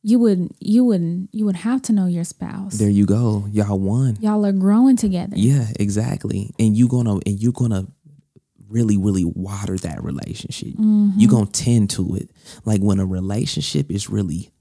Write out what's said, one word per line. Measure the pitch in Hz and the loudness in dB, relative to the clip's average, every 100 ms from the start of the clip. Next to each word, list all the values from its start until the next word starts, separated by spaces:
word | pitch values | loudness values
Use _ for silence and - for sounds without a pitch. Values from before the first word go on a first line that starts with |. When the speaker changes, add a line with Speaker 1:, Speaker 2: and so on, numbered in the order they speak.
| 214 | 2
Speaker 1:
you | 240 | 4
would, | 233 185 175 - | 4 2 -2 -6
you | - 220 247 | 0 2 4
wouldn't, | 190 170 175 190 | 2 0 -4 -6
you | 220 208 | -4 -2
would | 180 | -2
have | 220 262 | -2 -4
to | 262 | 0
know | 208 180 | 0 2
your | 175 | -2
spouse. | 170 - - - 196 107 | -4 -8 -12 -10 -8 0
Speaker 2:
There | 104 | 2
you | 101 101 | 4 4
go. | 104 120 104 101 | 4 2 0 -2
Y'all | 104 101 98 | -2 0 0
one. | 98 117 131 107 | 0 0 0 0
Speaker 1:
Y'all | 214 214 202 | -2 0 0
are | |
growing | 196 190 214 262 247 | 0 2 4 4 4
together. | 208 180 180 - | 2 -2 -4 0
Speaker 2:
Yeah, | 110 139 110 107 | 2 2 0 -2
exactly. | 101 101 120 - 107 98 104 - | -2 -2 -2 -4 -4 -6 -6 0
And | 113 107 | 2 4
you | 123 | 4
gonna, | 123 117 98 - | 2 0 -2 -2
and | 101 | -2
you're | 117 | -2
gonna | 123 120 98 95 _ _ - _ _ _ _ 101 | 0 -2 -2 -6 _ _ -20 _ _ _ _ -6
really, | 113 113 101 | 0 2 2
really | 101 95 85 | 2 0 -2
water | 87 92 101 104 92 | -4 -8 -8 -6 -6
that | 85 - | -6 -8
relationship. | - - - - - - - - | -8 -8 -10 -12 -12 -12 -12 -2
Speaker 1:
Mm-hmm. | 214 208 208 190 | 2 4 2 4
Speaker 2:
You | 214 | 6
gonna | 120 101 | 6 2
tend | - 120 120 101 | -2 2 2 2
to | - 92 92 | -2 -4 -4
it. | - _ - - - | -8 _ -20 -10 -2
Like, | 104 | 0
when | 101 98 | 2 0
a | 95 | -2
relationship | 92 95 104 147 - 143 147 143 | -4 -4 -4 -4 -6 -4 -4 -4
is | 98 - | -6 -4
really | 104 92 78 - _ | -4 -4 -6 -10 _